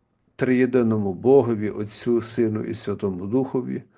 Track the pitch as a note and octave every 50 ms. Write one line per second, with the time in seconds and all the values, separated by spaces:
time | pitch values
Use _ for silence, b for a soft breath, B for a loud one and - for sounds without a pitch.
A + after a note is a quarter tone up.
0 | _ _ _ _ _ _ _ - C3+ B2 B2+ B2 B2+ B2 B2+ B2+ A#2+ A2 A2 G#2+
1 | G2+ G2 F2+ - G#2 B2 C#3 C#3 A#2 A#2+ A#2 G#2 G#2+ G#2 - G#2 G#2 G#2 - -
2 | - B2 A#2+ A2+ A2 - - B2 A#2 A2 G#2+ G#2+ A#2 A2 A2 - - G#2 G2+ G2
3 | G#2+ G2 F#2+ F2 F#2+ G2 A2+ C3 C3 C3 - C3 B2 B2+ - B2 - b b